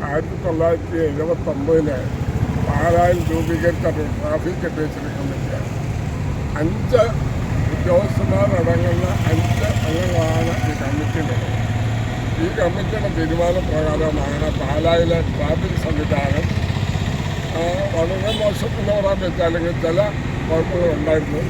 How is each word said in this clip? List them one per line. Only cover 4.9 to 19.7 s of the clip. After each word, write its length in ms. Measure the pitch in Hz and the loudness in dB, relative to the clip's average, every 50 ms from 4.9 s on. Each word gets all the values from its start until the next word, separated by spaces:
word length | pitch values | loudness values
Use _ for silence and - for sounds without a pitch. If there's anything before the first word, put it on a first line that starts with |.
| 139 - - - - | -4 -6 -6 -6 -6
കമ്മിറ്റിയാണ്. 540 | - 139 135 - - - - - - - - - - - - - - - - - - - - - - - - - 147 | -4 -4 -4 -4 -4 -4 -4 -4 -4 -4 -4 -4 -4 -4 -4 -4 -4 -4 -4 -4 -4 -4 -4 -4 -4 -4 -4 -2 -2
അഞ്ച് 420 | - - 180 - - - 240 240 214 190 - - - - - - - - - - - - - | -2 0 0 -2 -2 2 4 4 4 4 2 0 -2 -2 -2 -2 -2 -2 0 0 0 0 0
ഉദ്യോഗസ്ഥന്മാരടങ്ങുന്ന 1300 | - - - 262 - - - - - 202 - 196 196 202 202 - - - - - - - - - - - - - - - - | 0 2 4 4 4 4 2 0 0 0 2 2 4 4 4 2 2 2 2 2 2 2 2 2 2 0 0 0 0 2 2
അഞ്ച് 360 | - 165 - - - - 127 127 127 - - 160 | 2 2 2 2 2 2 2 0 0 0 0 0
അംഗങ്ങളാണ് 680 | 160 165 175 175 170 165 165 156 160 160 165 170 170 165 - 156 | 0 0 0 2 2 2 2 2 2 2 2 0 0 0 0 -2
ഈ 40 | 151 - - | -2 -2 -2
കമ്മിറ്റിയിലുള്ളത്. 680 | 135 143 147 156 156 - 165 156 139 - - - - - - - - - - - - - - - - - - - - - - 160 | -2 -2 0 -2 0 0 0 0 0 0 0 -2 -2 -2 -2 0 0 0 0 0 0 0 -2 -2 -2 -2 -2 -2 -2 -2 0 -2
ഈ 20 | 180 - - | -2 0 0
കമ്മിറ്റിയുടെ 500 | 196 175 170 196 196 - 220 214 - 196 170 175 | 0 0 0 0 -2 -2 -2 -2 -2 -2 0 0
തീരുമാനപ്രകാരമാണ് 1300 | 165 160 160 170 170 175 175 185 175 - 160 156 156 156 151 151 160 156 151 151 - - - - - - - - | 0 0 0 2 2 2 2 0 0 0 0 0 2 0 0 0 0 0 0 0 -2 -2 -2 -2 -2 -2 -2 -2
പാലായിലെ 580 | - - - - 165 170 170 170 170 170 170 165 - - - | -2 0 0 0 2 2 4 4 4 4 2 2 2 0 0
ട്രാഫിക് 440 | - - - 160 160 - - - - - | 0 0 0 0 0 0 0 -2 -2 0
സംവിധാനം, 600 | - - 147 - - 151 143 139 143 139 - - - - - - - - - - - - - - - - - - - - - - - - 165 | 0 0 0 0 0 0 0 2 2 0 2 0 0 -2 -2 -2 -2 -2 -2 -2 -2 -2 -2 0 -2 -2 -2 -2 -4 -4 -4 -4 -4 -2 -2
ആ, 20 | 165 175 175 185 196 196 - 165 | 0 0 0 0 -2 -2 0 0
വളരെ 340 | 165 170 185 190 185 208 220 214 | 0 0 0 -2 0 -2 0 0
മോശം 320 | 214 208 202 - - 220 - - | 0 0 0 0 -2 -4 -2 -2
എന്ന് 120 | 196 202 208 | 0 0 0
പറയാൻ 240 | 208 196 196 196 190 | 2 2 2 0 0
പറ്റില്ല, 240 | 185 180 165 - 175 165 | 0 -2 0 0 0 2
അല്ലെങ്കിൽ 280 | 165 170 165 170 | 2 0 0 0